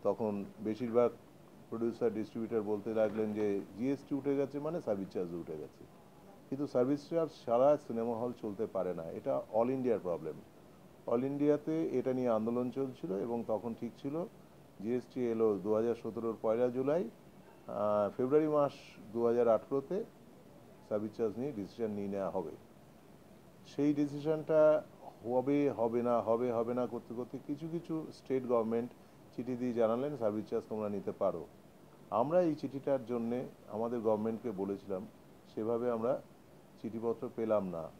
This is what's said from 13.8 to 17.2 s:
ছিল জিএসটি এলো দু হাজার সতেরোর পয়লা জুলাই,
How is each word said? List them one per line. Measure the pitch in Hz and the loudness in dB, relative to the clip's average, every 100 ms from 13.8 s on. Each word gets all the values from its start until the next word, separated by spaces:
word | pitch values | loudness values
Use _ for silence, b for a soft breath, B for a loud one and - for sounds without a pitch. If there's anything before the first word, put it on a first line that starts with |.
| 117 - | -8 -8
ছিল | 139 156 185 - - - - - | -6 -6 -8 -12 -20 -20 -20 -10
জিএসটি | 104 123 120 131 120 | -2 -2 -2 -2 0
এলো | 113 113 101 | 4 4 4
দু | 95 | 2
হাজার | 107 117 113 | 2 2 0
সতেরোর | 117 107 113 104 | -4 -4 -4 -2
পয়লা | 113 113 123 | 0 4 2
জুলাই, | 123 135 160 226 - | 2 2 0 -2 -8